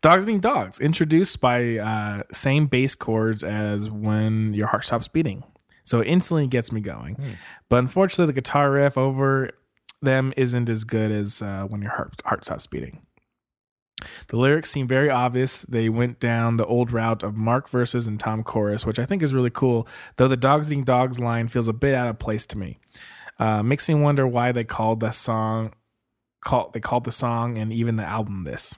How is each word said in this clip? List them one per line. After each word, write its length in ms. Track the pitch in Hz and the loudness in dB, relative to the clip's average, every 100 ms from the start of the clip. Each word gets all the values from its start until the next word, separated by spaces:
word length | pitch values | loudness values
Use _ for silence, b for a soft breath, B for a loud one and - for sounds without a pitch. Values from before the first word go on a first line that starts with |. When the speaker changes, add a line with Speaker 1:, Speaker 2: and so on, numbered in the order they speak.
Speaker 1:
Dogs 220 | 156 180 | 8 6
Eating 160 | 208 214 | 4 0
Dogs, 380 | 220 254 98 - | 2 0 -4 -2
introduced 600 | 147 160 151 160 190 - | 0 2 2 4 4 2
by, 380 | 127 123 120 113 | 2 2 0 -2
uh, 440 | 107 110 104 101 - | -2 -4 -4 -6 -6
same 340 | - 139 139 151 | -2 2 2 2
bass 280 | 127 131 | 2 2
chords 480 | - - 110 110 110 | 0 0 0 0 -2
as 460 | 78 107 107 104 107 | -4 -2 -2 -2 -4
When 640 | 107 107 107 110 110 110 | -4 -2 0 2 0 0
Your 140 | 104 104 | 0 0
Heart 180 | 104 | 0
Stops 240 | - 117 117 | -2 -4 -4
Beating. 340 | 160 160 98 - _ _ b | -2 -4 -6 -14 _ _ b
So 180 | - 117 | -2 0
it 40 | 110 | 2
instantly 400 | 175 180 165 139 | 2 2 0 0
gets 240 | 123 113 | 0 -2
me 120 | 110 | -4
going. 320 | 101 62 62 | -8 -10 -10
Speaker 2:
Hmm. 160 | 113 139 98 B B _ | -10 -10 -12 B B _
Speaker 1:
But 60 | 120 | 2
unfortunately, 480 | 127 - 190 - 170 | 2 2 2 4 2
the 80 | 135 | 2
guitar 320 | 123 143 143 | -2 2 2
riff 280 | 139 143 131 | 4 2 2
over 500 | 131 135 135 135 131 - _ _ - - | 0 2 2 2 -2 -8 _ _ -18 -4
them 320 | 139 131 131 131 | 2 2 2 0
isn't 320 | 127 123 120 | 0 2 0
as 160 | 110 | -2
good 260 | 110 113 110 | -2 0 0
as, 280 | 107 101 - | 0 0 -2
uh, 220 | 104 98 98 | -4 -6 -6
When 140 | 104 | -6
Your 120 | 104 | -6
Heart, 280 | - - - - | -6 -8 -10 -4
Heart 180 | - | -4
Stops 220 | - - - | -4 -8 -8
Beating. 340 | - 62 - _ _ _ _ _ _ _ _ _ - B B B | -8 -10 -14 _ _ _ _ _ _ _ _ _ -14 B B B
The 80 | 117 | 2
lyrics 340 | 131 156 156 | 4 4 2
seem 160 | 143 127 | 0 2
very 220 | 131 147 | 2 4
obvious. 540 | 127 123 123 131 - | 2 2 0 0 0
They 260 | - 120 113 | -2 0 0
went 320 | 113 123 120 | 2 0 0
down 380 | 120 117 117 117 | 0 2 2 2
the 80 | 101 | 2
old 260 | 120 120 | 2 2
route 300 | 117 113 110 | 0 0 -2
of 140 | 98 107 | -4 -2
Mark 340 | 110 123 - | 0 0 0
verses 360 | 127 120 123 113 | 0 0 0 -2
and 140 | 107 | -4
Tom 220 | - 110 | -4 -4
chorus, 420 | 110 113 104 104 | -2 -2 0 0
which 140 | - 110 | -2 -2
I 80 | 120 | -2
think 160 | 196 | 0
is 100 | 156 | 0
really 160 | 135 123 | 2 0
cool, 380 | - 131 117 117 B B - | 0 0 0 -2 B B 2
though 120 | 131 | 2
the 80 | 131 | 4
Dogs 340 | 135 147 151 | 4 2 2
Eating 140 | 143 | -2
Dogs 360 | 131 123 131 123 | 2 2 2 -2
line 280 | 120 117 117 | -2 -2 -2
feels 200 | 123 113 | -2 -2
a 40 | |
bit 220 | 113 139 | 0 0
out 140 | 135 120 | 2 0
of 100 | 110 | -4
place 260 | - 107 - | -4 -4 -4
to 120 | 107 | -6
me. 200 | 90 - _ B B B B - | -10 -12 _ B B B B -2
Uh, 240 | 110 107 | 0 2
makes 260 | 110 143 - | 2 0 2
me 60 | |
wonder 320 | 151 147 143 131 | 4 4 4 2
why 260 | 120 120 | 2 0
they 120 | 120 | 0
called 360 | 113 - 110 113 | -4 -2 0 0
the 100 | 113 | 0
song, 640 | - - 110 110 110 110 - _ _ _ _ _ _ | 0 0 0 0 -2 -4 -10 _ _ _ _ _ _
call-, 260 | - 127 - | -2 0 0
they 60 | 117 | -8
called 240 | - 123 | -2 -2
the 80 | 120 | 0
song 440 | - 120 117 117 117 | -2 0 -2 -2 -4
and 160 | 110 | -4
even 240 | 113 117 110 | -2 0 -2
the 80 | |
album 400 | 104 107 104 98 | -2 -4 -4 -6
this. 320 | 82 62 - | -8 -4 -6